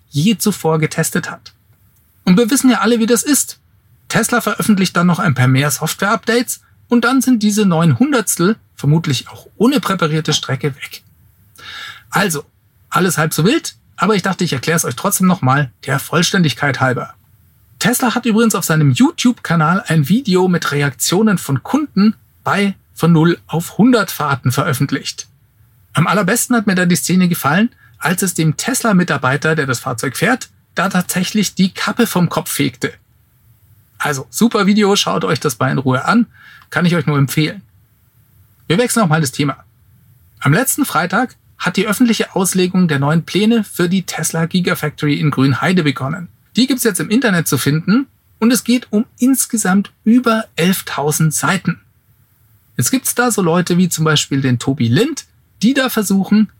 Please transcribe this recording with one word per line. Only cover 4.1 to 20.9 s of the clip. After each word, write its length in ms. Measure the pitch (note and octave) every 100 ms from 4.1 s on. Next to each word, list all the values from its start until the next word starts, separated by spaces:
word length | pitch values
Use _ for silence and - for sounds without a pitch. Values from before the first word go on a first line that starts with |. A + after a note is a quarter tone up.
| F#3+ A3+ A#3+
veröffentlicht 560 | - - - G3 F#3 F3
dann 100 | F3+
noch 120 | F3
ein 160 | F3+
paar 140 | C3 B2+
mehr 220 | C3 D3
Software-Updates 920 | - D#3+ - G3 A3+ - A#3+ - - _ _ _
und 160 | A#3+
dann 160 | A#3+ C4
sind 220 | B3+ A#3+
diese 240 | G#3+ G#3 G3
neun 320 | D#3+ E3+ A#2+
Hundertstel 580 | C#4+ C4 - - F3 A3+ _
vermutlich 540 | - C#3 D#3+ D#3+ B2+ -
auch 180 | - - -
ohne 240 | A#3 C#4
präparierte 520 | - F#3 E3 D#3+ D#3+
Strecke 420 | - - C3 D3 C3+
weg. 260 | - - - _ _ _ _ - - - - - -
Also, 340 | E3+ G3 D3 - _ _ _ _
alles 280 | D#3 F#3 D3+
halb 160 | D#3+
so 100 | -
wild, 320 | F3 D#4+ - - _ -
aber 180 | F#3
ich 80 | G#3
dachte, 220 | G3 F3+
ich 80 | F3+
erkläre 240 | C3+ D#3 E3
es 80 |
euch 120 | - B2
trotzdem 300 | G3 - F#3
nochmal 460 | F3 B2+ C3+ C#3 - -
der 120 | C#3
Vollständigkeit 800 | - D#3+ F3 G3 D#3 - C#3+ B2
halber. 340 | C3 B2 - - _ _ _ _ _ -
Tesla 360 | G3+ B3 A#3+
hat 120 | B3 A#3+
übrigens 280 | G#3+ A3+
auf 100 | G3+
seinem 260 | - D#3 D3
YouTube-Kanal 920 | B2 C#4 - B3 A#3 - E3 D#3 F#3+ -
ein 220 | E3 C3+
Video 400 | A3 C#4 F3+ F#3
mit 240 | E3+ -
Reaktionen 680 | C#3+ C#3+